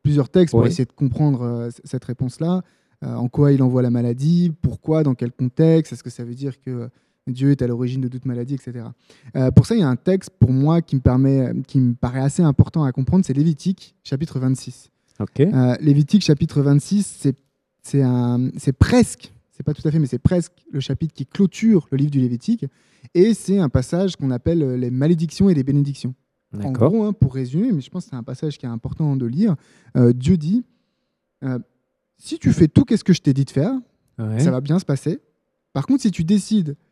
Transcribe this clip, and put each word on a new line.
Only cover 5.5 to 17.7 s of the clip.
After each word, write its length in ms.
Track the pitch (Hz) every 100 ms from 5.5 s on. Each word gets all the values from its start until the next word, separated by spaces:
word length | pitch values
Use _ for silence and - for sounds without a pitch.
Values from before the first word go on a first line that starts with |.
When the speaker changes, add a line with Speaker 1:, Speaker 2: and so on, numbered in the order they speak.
| - 160 160 156
Speaker 1:
est-ce 120 | 120
que 80 | 127
ça 120 | -
veut 120 | 120 123
dire 260 | 139 127
que 260 | - 123 117 - _ _ -
Dieu 240 | 123 139
est 140 | 139
à 40 | 123
l'origine 340 | 120 127 131
de 60 | 127
toute 180 | 127 131
maladie, 280 | 120 123
et 40 | 139
cetera. 360 | - 120 117 - _ _ 131 143
Euh, 140 | 131
pour 160 | - -
ça, 80 |
il 60 | 233
y 40 |
a 60 | 147
un 60 | 123
texte, 340 | - 190 - -
pour 120 | 120
moi, 320 | 131 143 170
qui 120 | 165 135
me 60 |
permet, 500 | 127 127 135 139 123 117 131
qui 140 | 135
me 160 | 123 120
paraît 240 | 123 131
assez 240 | 139 165
important 400 | 165 131 - 165
à 80 | 139
comprendre, 340 | 131 127 185 180
c'est 80 |
Lévitique, 640 | 131 160 147 180 190 - _
chapitre 340 | - 135 165 135
vingt-six. 540 | 127 131 - - _ _ _ -
Speaker 2:
Ok. 200 | 101 -
Speaker 1:
Euh, 360 | 165 131 123 123
Lévitique, 420 | 151 143 143 208
chapitre 400 | 175 147 165 147
vingt-six, 460 | 143 143 - 208 196
c'est, 280 | - 139 135 _ _ _